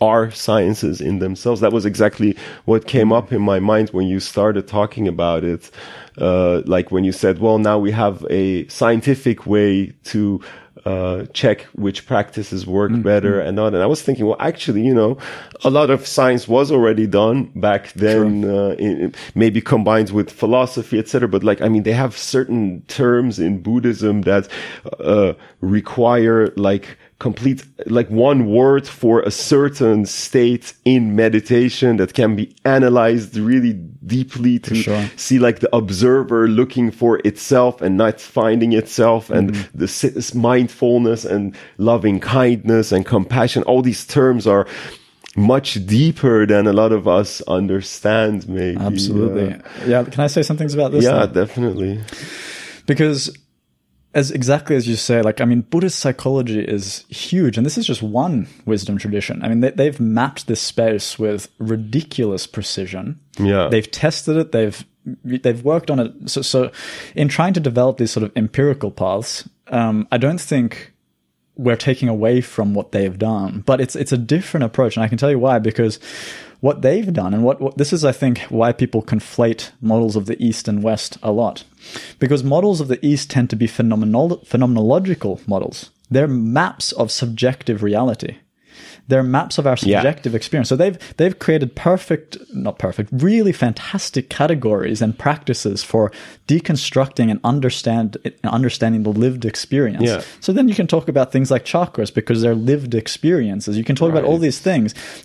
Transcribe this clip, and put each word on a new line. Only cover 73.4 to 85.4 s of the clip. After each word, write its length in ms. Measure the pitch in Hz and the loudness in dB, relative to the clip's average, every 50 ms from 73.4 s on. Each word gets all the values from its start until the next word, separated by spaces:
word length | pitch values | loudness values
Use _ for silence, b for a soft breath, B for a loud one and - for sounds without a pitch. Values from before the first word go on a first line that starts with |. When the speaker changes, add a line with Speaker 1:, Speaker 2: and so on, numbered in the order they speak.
| 98 95 95 101 101 | -4 -6 -8 -8 -2
Speaker 2:
but 140 | - 131 131 | -2 -2 0
it's, 160 | 131 - - | -2 -4 -4
it's 160 | - 139 - | -6 -4 -2
a 60 | 139 | -2
different 460 | 120 117 110 147 175 185 - - 160 123 | -2 0 0 -2 -2 -2 -4 -4 -2 -2
approach. 320 | 110 - - 131 110 - | -2 0 0 -2 0 0
And 60 | 117 110 | -2 -2
I 40 | |
can 100 | 107 120 113 | -2 -2 0
tell 100 | 139 143 | 0 0
you 80 | 143 | 0
why, 220 | 123 120 135 127 113 | 2 2 2 2 2
because 400 | 107 110 - - 117 110 - - B B B B B B B B B B B B | 0 -2 0 0 0 0 -2 -6 B B B B B B B B B B B B
what 200 | - 139 147 - | -2 0 0 2
they've 320 | - 131 170 220 220 190 170 | 0 2 2 2 0 -2 -2
done 200 | 107 92 92 101 | -2 -2 0 0
and 100 | 110 117 | 2 2
what, 160 | 127 139 - | 2 0 0
what, 160 | 135 135 - | -2 -6 -2
this 140 | - 143 - 185 | -2 -2 0 0
is, 100 | 165 151 | 0 0
I 60 | 135 123 | 0 0
think, 260 | - 143 131 120 - - - | 0 0 0 0 -2 -4 -4
why 220 | 120 113 113 120 120 | 0 2 2 2 2
people 280 | - 131 120 - 110 | 0 -2 0 0 -2
conflate 720 | - - - 107 - - - - 120 117 113 - - - _ - | -2 -2 -4 -4 -4 -6 -2 0 0 0 0 -2 -8 -18 _ -6
models 340 | 123 110 110 113 117 110 101 | -2 0 2 2 2 0 0
of 100 | 107 98 | -2 -4
the 160 | 107 113 - 120 | -4 -4 -2 0
East 240 | 117 110 - - | -2 -2 -2 -4
and 160 | 117 104 104 104 | -4 -4 -2 0
West 340 | 113 110 - - - - - | -2 -2 -2 -6 -12 -14 -8
a 100 | - 110 | -4 -2
lot, 320 | 104 113 117 101 - - - _ _ B B B B B B B B | 0 0 0 -2 -4 -8 -16 _ _ B B B B B B B B
because 260 | B 143 127 143 135 123 | B 0 0 0 0 0
models 340 | 139 139 170 196 208 190 156 | 0 2 2 2 2 0 0
of 60 | 151 131 | -2 -4
the 160 | 123 - - | -4 -2 0
East 240 | 143 147 135 - - | 0 0 0 -2 -2
tend 200 | - 127 120 - | -2 0 0 0
to 60 | - | 0
be 100 | 107 113 | -2 -2
phenomenolo-, 800 | 110 - - 120 113 110 107 110 107 107 120 151 175 175 - - | -2 0 0 0 0 2 0 0 2 2 2 2 0 -2 -4 -8
phenomenological 1000 | - - 120 131 123 120 113 107 113 139 185 190 190 170 - - 101 92 - | -4 0 0 2 2 2 2 2 4 2 2 2 0 -4 -4 -4 -6 -6 -6